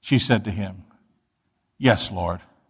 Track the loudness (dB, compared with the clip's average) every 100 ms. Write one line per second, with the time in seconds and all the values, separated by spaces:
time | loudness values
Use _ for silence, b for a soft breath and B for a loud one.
0 | 2 0 4 0 0 -6 -8 -10 -20 _
1 | _ _ _ _ _ _ _ _ 2 2
2 | 0 -4 -4 -6 _ _ _